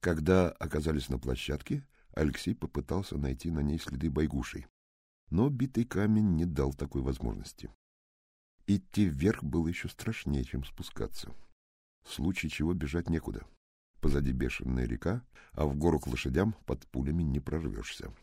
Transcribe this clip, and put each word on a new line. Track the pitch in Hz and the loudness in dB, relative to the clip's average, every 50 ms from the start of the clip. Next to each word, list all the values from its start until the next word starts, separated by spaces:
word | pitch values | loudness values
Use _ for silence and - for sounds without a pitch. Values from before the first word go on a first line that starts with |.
Когда | - 90 85 80 78 78 92 92 90 85 | 2 0 0 2 4 6 6 6 6 4
оказались | - - - 80 76 78 73 80 78 73 69 - | 2 -4 -8 -4 -2 -2 0 2 0 0 0 -2
на | 65 62 | -4 -4
площадке, | 62 62 64 64 - - 69 73 - - - 147 139 _ _ _ _ _ - | -2 -2 -4 -2 -2 -4 -4 -4 -2 -4 -4 -4 -4 _ _ _ _ _ -2
Алексей | - 80 76 65 - - - 107 | 2 2 2 2 0 -2 -4 -2
попытался | - - 76 - - 69 - 78 90 98 - - 71 | -2 -4 -6 -4 -4 -4 -2 -2 -2 -2 -2 -4 -2
найти | 69 67 65 65 - 85 | -2 -2 -2 -2 -4 -4
на | 82 76 | -2 0
ней | 73 73 73 82 | 0 0 0 -2
следы | - - - 65 73 82 | -4 -6 -6 -2 -2 0
Байгушей, | 69 73 78 76 71 69 62 - - - 62 - _ _ _ _ _ _ _ _ _ _ _ - | 2 2 2 2 2 -2 -4 -4 -8 -10 -12 -14 _ _ _ _ _ _ _ _ _ _ _ -2
но | 82 85 110 143 | 0 2 2 2
битый | 143 123 131 139 - 110 120 | 2 0 -2 -2 0 -2 -2
камень | 123 - - 101 107 110 107 107 104 90 | 0 0 0 2 4 4 4 6 4 4
не | 78 82 | 4 2
дал | 87 78 69 69 67 71 | 0 2 0 0 0 0
такой | - 73 71 - 69 65 | -2 -6 -4 -4 -2 0
возможности. | 67 67 62 60 58 52 50 50 - - - - - - _ _ _ _ _ _ _ _ _ _ _ _ _ _ _ _ _ - | 0 -2 -2 -2 -4 -4 -4 -8 -12 -14 -14 -14 -16 -16 _ _ _ _ _ _ _ _ _ _ _ _ _ _ _ _ _ 0
Идти | - 98 101 - - - - 104 | 0 0 0 0 -2 2 4 4
вверх | 92 76 67 73 98 113 - - | 4 4 4 4 2 2 2 -2
было | 71 69 82 82 80 | -2 0 0 0 0
еще | 87 - - 90 | -2 -4 -6 -8
страшнее, | - - - - 110 - - - 73 69 64 | -10 -6 -6 -6 -6 -4 -2 0 0 0 0
чем | 64 - 65 67 | -2 -4 -6 -6
спускаться. | - - - - - - - 52 52 - - - - - - - - - _ _ _ _ _ _ _ _ _ _ | -6 -8 -10 -12 -10 -6 -6 -6 -4 -4 -6 -6 -6 -10 -12 -12 -16 -20 _ _ _ _ _ _ _ _ _ _
В | - - | -14 -6
случае | - 67 82 95 - - 80 | -2 0 0 0 0 -2 -4
чего | - - 73 80 87 | -2 0 0 0 0
бежать | - 71 71 71 85 82 - | 0 -2 -2 -2 -2 0 0
некуда. | 85 80 - - 52 50 - - - _ _ _ _ _ _ _ _ - | 0 0 0 -2 -8 -8 -10 -12 -20 _ _ _ _ _ _ _ _ 2
Позади | - 78 69 71 71 69 64 | 4 4 6 6 4 2 2
бешеная | 64 65 64 - - - 62 64 62 62 | 2 0 -2 -2 -4 -4 -2 0 0 0
река, | 58 58 58 - 82 98 123 - - _ - - - - | -2 -2 -2 -2 -2 -2 -2 -4 -10 _ -20 -20 -14 -4
а | - 76 | 0 0
в | 76 69 | 0 0
гору | 71 73 85 78 73 | 2 4 4 4 4
к | 67 | 2
лошадям | 62 60 64 - 69 64 73 95 110 107 - - | -2 -4 -4 -2 0 2 4 4 4 2 -2 -4
под | - 65 67 - - | -4 -4 -4 -6 -8
пулями | - 62 67 69 76 85 85 | -4 -2 -2 0 0 0 0
не | 76 65 71 | 0 0 -2
прорвешься. | 69 - 71 80 82 69 50 52 52 - - - - 50 - - | -2 -2 -4 -2 -2 -4 -6 -6 -8 -10 -10 -10 -10 -12 -12 -16